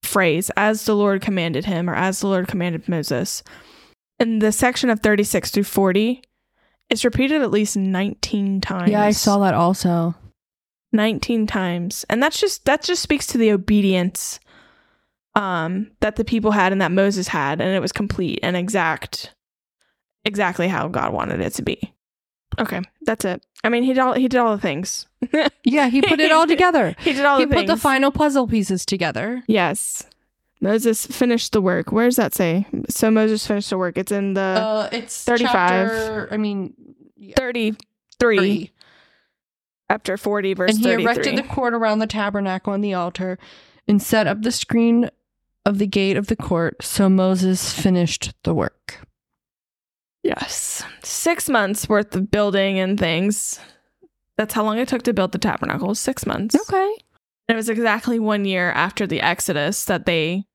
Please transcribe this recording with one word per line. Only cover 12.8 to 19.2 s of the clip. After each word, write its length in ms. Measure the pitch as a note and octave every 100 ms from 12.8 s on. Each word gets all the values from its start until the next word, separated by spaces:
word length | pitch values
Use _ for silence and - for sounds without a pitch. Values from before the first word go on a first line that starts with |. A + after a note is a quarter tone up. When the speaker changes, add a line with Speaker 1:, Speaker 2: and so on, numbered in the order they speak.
Speaker 1:
just 200 | - F4
speaks 240 | - D4 -
to 80 | B3
the 140 | A3
obedience, 880 | G3+ F#3+ G#3 G3 F#3 F3+ - - - _ - _ _ _ _ _ _ _
um, 560 | - G3 F3+ E3 F#3 G#3+ _
that 160 | G#3+ G#3+
the 80 |
people 260 | A3 A3+ G#3
had 220 | G#3 F#3
and 80 | G3
that 120 | F#3
Moses 360 | F#3 G3 F#3+ F3+
had, 320 | E3 C#3+ D#3
and 140 | F#3
it 60 | F#3+
was 120 | F3+
complete 480 | - G#3 - F3 -
and 140 | - F3+
exact, 800 | F3+ G#3 E3 D#3 - -